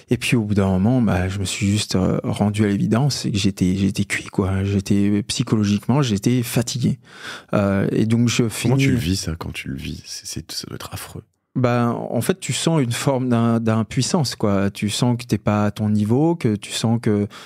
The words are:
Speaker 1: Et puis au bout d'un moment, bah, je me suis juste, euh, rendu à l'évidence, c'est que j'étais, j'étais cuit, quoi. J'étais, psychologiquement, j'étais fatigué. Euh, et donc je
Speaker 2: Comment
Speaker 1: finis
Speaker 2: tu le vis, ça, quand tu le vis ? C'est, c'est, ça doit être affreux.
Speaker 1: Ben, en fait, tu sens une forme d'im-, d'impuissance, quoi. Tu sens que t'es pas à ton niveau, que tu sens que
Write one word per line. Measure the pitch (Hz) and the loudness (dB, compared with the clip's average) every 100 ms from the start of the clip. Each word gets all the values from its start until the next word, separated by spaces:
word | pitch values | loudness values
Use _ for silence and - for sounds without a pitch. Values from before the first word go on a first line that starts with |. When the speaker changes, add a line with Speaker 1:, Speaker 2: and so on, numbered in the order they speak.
| - | -2
Speaker 1:
Et | 117 | -2
puis | - 123 | 2 0
au | |
bout | 104 101 | 2 2
d'un | 95 | 2
moment, | 92 107 127 | 4 4 4
bah, | 104 90 92 | 2 2 0
je | 98 | -2
me | 98 | -4
suis | - 101 | -2 0
juste, | 104 - 95 | 0 0 0
euh, | 90 104 | 2 0
rendu | 117 104 104 104 104 | -2 0 0 2 2
à | |
l'évidence, | 101 - 113 143 - | 2 2 2 2 0
c'est | 123 | -2
que | 98 | 0
j'étais, | 98 - 90 98 | 0 2 0 2
j'étais | 98 101 | 0 0
cuit, | 98 - - | -4 -6 -4
quoi. | - 92 98 98 | -2 -2 0 0
J'étais, | 101 - 101 101 104 | 0 2 2 2 0
psychologiquement, | - - 120 113 101 101 - 139 | -2 -4 0 2 2 2 2 0
j'étais | 127 95 123 127 | 2 0 0 0
fatigué. | 120 123 113 120 139 - - - - - - | 0 -2 -2 -2 -2 -2 -8 -18 -16 -16 -4
Euh, | 107 101 98 104 | 0 2 2 0
et | 139 110 | 0 2
donc | 117 120 | 2 2
je | - | 2
Speaker 2:
Comment | 117 | 0
Speaker 1:
finis | - 117 131 | 0 0 2
Speaker 2:
tu | 135 | 2
le | 123 | 2
vis, | 80 95 | 0 -2
ça, | 82 80 | -4 -8
quand | - | -8
tu | - - | -10 -8
le | 69 | -8
vis ? | 76 73 - | -8 -10 -14
C'est, | - - | -14 -12
c'est, | - - | -12 -10
ça | - - | -12 -10
doit | - | -12
être | - | -12
affreux. | - - - - _ _ | -12 -12 -16 -18 _ _
Speaker 1:
Ben, | 131 120 123 120 | -2 2 2 0
en | 113 110 120 | -2 -4 -2
fait, | 117 - | -2 -2
tu | - | -4
sens | 123 170 160 | -2 0 2
une | 120 | 2
forme | 117 143 127 127 | 0 0 0 2
d'im-, | 117 117 117 | 2 2 2
d'impuissance, | 113 110 107 135 - 190 131 - | 2 0 0 -2 0 0 0 0
quoi. | 107 98 98 | 0 2 0
Tu | - 104 | -2 -4
sens | - 123 117 | 0 0 0
que | - | -2
t'es | 107 | -2
pas | - 104 104 | 2 2 0
à | |
ton | - 104 | 0 0
niveau, | 107 104 123 165 170 | 2 2 2 2 2
que | 117 104 | 0 -2
tu | - | -4
sens | - 113 117 | -2 0 2
que | 120 104 101 - | 2 0 -2 -6